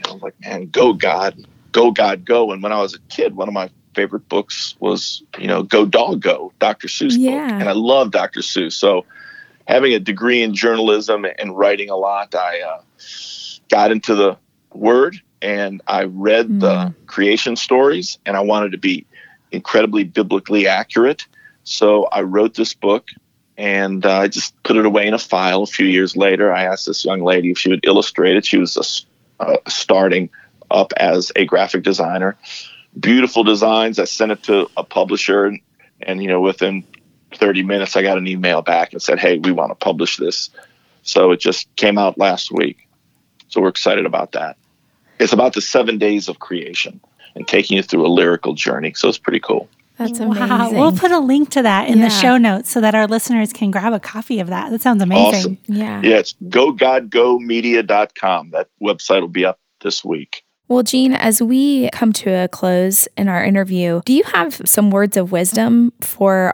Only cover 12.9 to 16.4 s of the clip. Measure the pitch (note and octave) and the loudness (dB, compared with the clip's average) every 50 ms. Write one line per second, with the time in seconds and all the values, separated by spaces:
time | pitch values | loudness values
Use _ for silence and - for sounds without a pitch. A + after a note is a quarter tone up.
12.9 | _ _ - - - - - - - - - - - - _ - - G#2 G#2 G#2+ | _ _ -20 -20 -20 -18 -16 -16 -16 -16 -18 -18 -20 -20 _ 0 2 4 4 2
13.9 | A2+ A2 - - A2 G2+ G2+ G2 F#2+ - _ _ _ _ _ _ - - G#2 A2 | 2 0 0 0 2 2 2 2 0 -2 _ _ _ _ _ _ -10 -2 2 2
14.9 | A#2+ B2+ C#3 F3 G#3+ F3+ - _ _ _ - G2+ G#2 G2+ G2+ - G2 - - - | 4 4 4 2 0 -6 -16 _ _ _ -8 -6 -4 -4 -6 -6 -8 -8 -6 -4
15.9 | - - G2 F#2 F#2 F#2 F#2+ A2 A2 A#2 | -2 -2 -2 -4 -6 -2 0 2 2 2